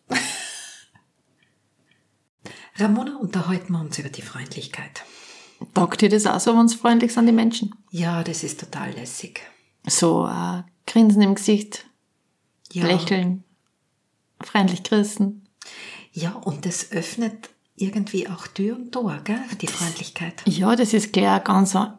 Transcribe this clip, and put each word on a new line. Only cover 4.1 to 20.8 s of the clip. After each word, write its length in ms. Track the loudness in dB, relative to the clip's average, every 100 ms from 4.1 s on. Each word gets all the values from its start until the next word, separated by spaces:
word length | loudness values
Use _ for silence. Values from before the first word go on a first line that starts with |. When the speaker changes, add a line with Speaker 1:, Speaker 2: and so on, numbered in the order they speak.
| -12
Speaker 2:
Freundlichkeit. 840 | -14 -14 -14 -12 -12 -12 -14 -16 -20 -20 -20 -20 -20 -18 -4
Speaker 1:
Taugt 300 | 0 0 4
dir 80 | 4
das 160 | 4 2
auch 140 | 2
so, 160 | 4 6
wenn's 180 | 6
freundlich 400 | 4 4 4 4
sind, 120 | 4 6
die 60 |
Menschen? 420 | 6 4 0 -4 -8 _
Speaker 2:
Ja, 320 | -4 -2 -2
das 220 | -4 -6
ist 160 | -8 -10
total 300 | -12 -10 -10
lässig. 480 | -10 -12 -12 -12 -14 -18 _ _ _ -2
Speaker 1:
So, 400 | 2 4 4 0
äh, 360 | -2 -4 -6 -10 _ 2
Grinsen 360 | 6 8 8
im 120 | 6
Gesicht, 520 | 4 2 2 0 -14 -18 _ _ _ _ _ _ _ -12
Speaker 2:
Ja. 140 | -2 2
Speaker 1:
Lächeln, 580 | 2 2 0 0 -2 -8 _ _ _ _ _ _ _ _ -20
freundlich 420 | -2 2 2 0
grüßen. 680 | 0 0 2 0 -2 -4 -16 -20 -20 -20 -20 -20 -16
Speaker 2:
Ja, 200 | -8 -6
und 340 | -6 -6 -6 -6
das 260 | -6 -6
öffnet 560 | -8 -6 -4 -6 -6 -16 _ _ -6
irgendwie 520 | -4 -2 -4 -4 -6
auch 180 | -8 -10
Tür 300 | -4 -4 -4
und 160 | -8
Tor, 280 | -6 -4 -4
gell, 160 | -4 -6 -6 -10
die 60 | -8
Speaker 1:
Das 100 | -6
Speaker 2:
Freundlichkeit. 680 | -6 -8 -10 -10 -10 -4 -2
Speaker 1:
Ja, 300 | 2 2
das 160 | 2